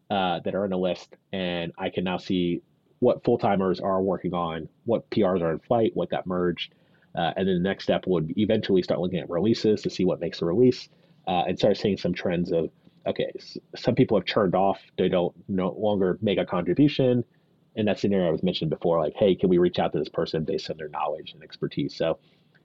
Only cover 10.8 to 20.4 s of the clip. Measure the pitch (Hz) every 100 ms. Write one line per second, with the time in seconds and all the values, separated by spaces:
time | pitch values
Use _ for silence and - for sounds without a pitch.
10.8 | - _ _ _ - 90 90 87 113 -
11.8 | 107 95 95 87 98 87 87 85 80 _
12.8 | _ _ 92 - - - - - _ -
13.8 | - 117 127 104 - - 98 92 98 -
14.8 | - - 92 92 87 - - 95 92 64
15.8 | 104 104 92 87 107 92 87 92 85 87
16.8 | 147 - 131 123 - _ _ _ _ -
17.8 | 107 92 104 98 87 82 90 87 80 76
18.8 | 87 82 76 - 104 90 95 87 90 -
19.8 | 85 82 73 - 82 -